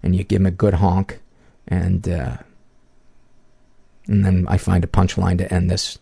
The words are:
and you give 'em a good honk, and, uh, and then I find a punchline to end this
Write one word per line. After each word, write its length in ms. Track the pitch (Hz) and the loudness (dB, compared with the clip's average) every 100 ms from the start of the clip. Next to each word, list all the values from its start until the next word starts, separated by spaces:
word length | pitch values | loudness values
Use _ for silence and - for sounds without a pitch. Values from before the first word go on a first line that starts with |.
and 120 | 90 90 | 2 0
you 80 | |
give 180 | 90 101 | 0 2
'em 40 | 95 | 2
a 60 | |
good 240 | 90 104 95 | 2 2 4
honk, 440 | 98 92 95 - - _ _ _ - | 2 2 -2 -8 -18 _ _ _ -4
and, 400 | 90 87 92 95 | -2 0 -2 -2
uh, 300 | 87 64 62 - - - _ _ - - - _ - _ _ _ - - _ - | -4 -6 -10 -16 -20 -20 _ _ -20 -20 -20 _ -20 _ _ _ -20 -20 _ -2
and 180 | 104 | 2
then 220 | 98 92 90 | 2 2 0
I 100 | 98 | -2
find 260 | - 90 | 0 0
a 40 | 82 | 0
punchline 520 | - 92 - 92 87 | 0 0 0 0 0
to 120 | 90 | -2
end 200 | 90 90 | -2 0
this 260 | 90 - - | -2 -6 -12